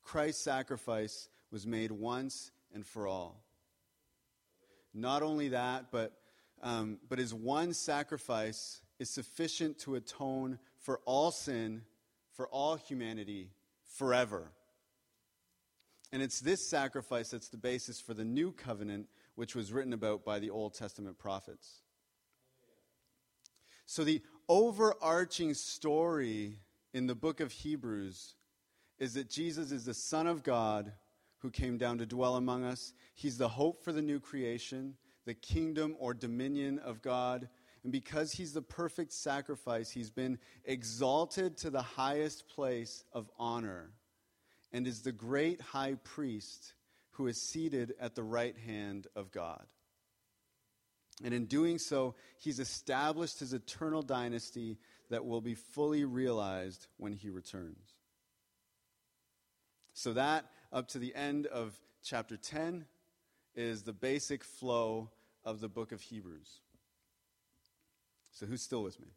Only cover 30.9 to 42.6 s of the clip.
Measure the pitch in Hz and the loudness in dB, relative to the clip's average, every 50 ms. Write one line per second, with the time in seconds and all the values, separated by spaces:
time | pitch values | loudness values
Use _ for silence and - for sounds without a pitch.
30.9 | 104 - _ _ _ _ _ _ _ _ - 127 117 - - 127 120 117 123 120 | -10 -14 _ _ _ _ _ _ _ _ -8 -6 -2 0 0 2 2 2 2 2
31.9 | 120 117 117 110 123 123 127 123 127 127 127 127 123 123 127 123 127 127 - - | 2 0 -2 -2 2 4 4 4 6 4 2 2 2 0 0 -2 -2 -4 -8 -12
32.9 | - - - - _ - - 147 123 117 131 113 107 127 143 165 170 - - 175 | -14 -18 -20 -20 _ -4 -4 -4 0 2 2 2 4 4 4 4 4 2 -4 -2
33.9 | 160 151 156 151 143 143 - - - 139 127 117 117 120 - - 139 131 135 135 | 0 2 2 2 0 0 -2 -4 -4 -2 0 0 0 -2 -4 -6 -6 -6 -6 -6
34.9 | 135 - _ _ _ _ _ 127 113 - - - - 165 165 160 156 156 156 151 | -8 -12 _ _ _ _ _ -8 -8 -8 -2 0 2 2 2 2 2 2 0 0
35.9 | 156 - 131 123 123 117 127 117 117 120 131 139 143 143 139 139 139 143 - 131 | 0 -2 -2 -2 -2 0 -2 -2 0 0 0 0 2 0 2 0 0 -2 -2 -6
36.9 | 113 113 - 135 123 127 123 123 127 127 127 123 - _ _ - - - _ 127 | -8 -4 0 2 2 4 4 2 0 0 -4 -10 -14 _ _ -20 -20 -8 _ -2
37.9 | 123 135 120 - 151 156 156 156 - - 185 156 143 156 131 - - - 170 160 | -2 -2 -2 0 0 0 0 0 -2 -6 -6 -4 -4 -4 -4 -4 -4 -2 -2 -2
38.9 | - - 165 139 - - - 151 139 139 143 - 147 - - 127 117 113 113 - | 0 -2 -4 -4 -4 -4 0 0 0 0 0 -4 -6 -6 -2 0 0 0 0 -2
39.9 | - 127 117 107 - - 127 131 127 120 - - - - _ - 131 127 117 113 | -4 -6 -6 -4 -2 -2 0 0 0 -2 -6 -16 -20 -12 _ -4 -4 -4 -4 -6
40.9 | 113 117 135 127 135 151 165 165 - 196 185 180 156 - - 165 135 131 120 117 | -2 2 4 6 6 6 4 2 2 0 0 0 0 -2 -4 0 0 0 0 0
41.9 | - - 131 135 143 147 151 151 - - - - - - | 0 0 2 2 4 2 2 0 -2 -8 -16 -12 -4 0